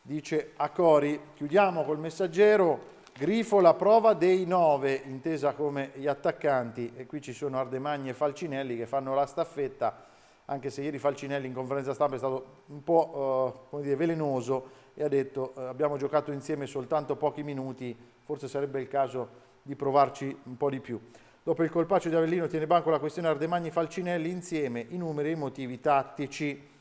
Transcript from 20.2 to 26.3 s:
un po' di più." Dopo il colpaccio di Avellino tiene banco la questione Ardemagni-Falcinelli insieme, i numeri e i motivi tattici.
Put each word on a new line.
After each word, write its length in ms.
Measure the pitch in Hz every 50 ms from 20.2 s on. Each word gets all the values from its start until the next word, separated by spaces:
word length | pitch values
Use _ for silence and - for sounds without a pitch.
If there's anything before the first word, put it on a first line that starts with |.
| 139 135 135 - -
un 120 | - 127
po' 140 | 120 147 143
di 80 | 135 135
più." 220 | 127 - 123 107 - - - - - - _ _ _
Dopo 220 | - 165 147 165
il 60 | 160
colpaccio 380 | 160 170 165 165 196 185 - 170
di 60 | 160
Avellino 320 | 165 165 160 170 180 170
tiene 220 | 147 - 160 151 151
banco 220 | 175 170 160 160
la 100 | 160 147
questione 260 | 147 156 - - 175
Ardemagni-Falcinelli 1040 | 165 156 139 147 165 175 175 170 160 156 170 165 156 - - 170 175 175 175 156 165
insieme, 560 | 180 180 170 - 170 160 147 247 233 233 - 113
i 60 | 170
numeri 340 | 180 180 165 156 147 147 151
e 20 | 160
i 40 |
motivi 440 | 165 147 135 - - 135 123 127 120
tattici. 960 | - 156 143 139 131 135 - - 143 135